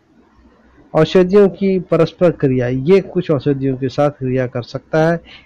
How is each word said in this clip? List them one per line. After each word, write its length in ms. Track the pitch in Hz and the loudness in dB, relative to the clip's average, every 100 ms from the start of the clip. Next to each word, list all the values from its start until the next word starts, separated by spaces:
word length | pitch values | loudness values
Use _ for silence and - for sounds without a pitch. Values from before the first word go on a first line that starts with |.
| _ _ _ _ _ _ _ _ _ | _ _ _ _ _ _ _ _ _
औषधियों 540 | 156 160 190 180 202 196 | 0 2 2 4 4 4
की 280 | 190 196 190 | 2 -2 -2
परस्पर 500 | 175 160 156 - 175 | -2 0 0 0 0
क्रिया, 340 | 151 143 127 123 | 0 -2 0 -2
ये 320 | 131 139 196 | -4 2 2
कुछ 280 | 190 180 175 | 2 -6 -2
औषधियों 440 | 147 147 139 135 127 | -2 0 -2 -2 -4
के 120 | 131 | -6
साथ 200 | - 147 | -2 -2
क्रिया 360 | - 131 127 123 | -2 -4 -4 -4
कर 160 | 123 | -8
सकता 420 | 120 131 - 160 160 | -10 -14 -4 0 0
है, 120 | 170 - - | -2 -8 -20